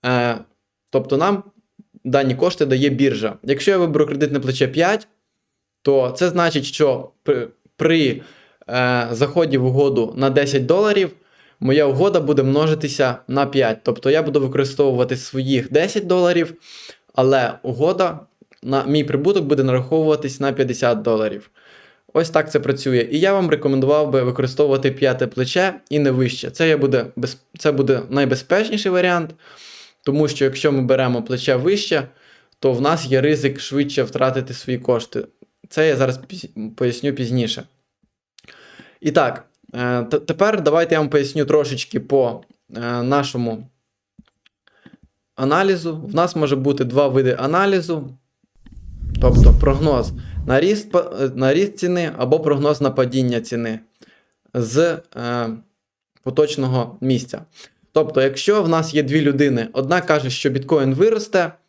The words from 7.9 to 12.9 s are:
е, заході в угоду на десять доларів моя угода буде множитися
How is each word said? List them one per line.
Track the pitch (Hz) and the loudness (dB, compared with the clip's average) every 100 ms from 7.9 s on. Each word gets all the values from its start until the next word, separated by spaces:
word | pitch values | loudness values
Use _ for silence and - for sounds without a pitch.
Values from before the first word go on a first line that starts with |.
| 165 139 110 - - _ _ - | 2 2 -2 -12 -20 _ _ -6
е, | 123 123 123 117 | -2 0 0 -2
заході | 117 139 175 160 135 | 0 0 2 2 2
в | |
угоду | 127 131 139 127 113 127 | 2 2 2 2 -2 0
на | 135 | 2
десять | 135 143 139 127 | 2 2 0 2
доларів | 175 214 202 180 - _ _ _ _ | 2 4 2 0 -6 _ _ _ _
моя | 123 143 143 | 0 2 2
угода | 135 196 180 | 2 2 2
буде | 143 151 | 2 2
множитися | 131 139 156 156 151 | 2 2 2 0 -4